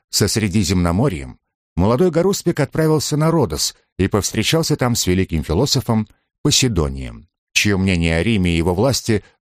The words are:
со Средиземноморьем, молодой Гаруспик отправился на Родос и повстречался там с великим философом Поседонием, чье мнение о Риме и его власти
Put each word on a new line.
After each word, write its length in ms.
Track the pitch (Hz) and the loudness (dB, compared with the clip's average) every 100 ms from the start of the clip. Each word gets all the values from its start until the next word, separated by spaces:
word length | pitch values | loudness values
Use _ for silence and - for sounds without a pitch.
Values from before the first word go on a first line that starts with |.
| _ | _
со 180 | - 104 | -2 0
Средиземноморьем, 1080 | 117 101 101 85 92 87 87 139 82 65 - _ _ _ | 0 0 0 0 0 2 2 0 -2 -10 -16 _ _ _
молодой 360 | - 95 123 185 | -2 0 2 2
Гаруспик 500 | 156 185 190 - 160 | 2 0 0 -2 -2
отправился 560 | 139 - 160 156 - 147 | -2 0 0 0 0 0
на 140 | 160 | 0
Родос 440 | 165 107 76 - - _ - | 2 0 -2 -6 -8 _ -2
и 120 | 98 | 0
повстречался 680 | 107 - 113 104 165 160 147 | 0 -2 -2 0 0 0 -2
там 180 | 123 | 0
с 120 | 117 - | 0 0
великим 360 | 92 92 80 | 0 0 -2
философом 640 | 71 80 139 131 - 110 107 _ _ _ | -2 0 0 0 0 -2 -4 _ _ _
Поседонием, 840 | 151 - 131 90 73 67 62 57 - _ _ | 0 2 2 0 -2 -4 -12 -14 -20 _ _
чье 240 | - 107 95 | -2 0 2
мнение 400 | 95 87 82 82 | 2 2 2 0
о 40 | |
Риме 300 | 92 110 90 | 0 0 2
и 40 | 82 | 2
его 160 | 85 | 0
власти 500 | 90 131 120 - 104 - _ | 0 0 0 -2 -2 -4 _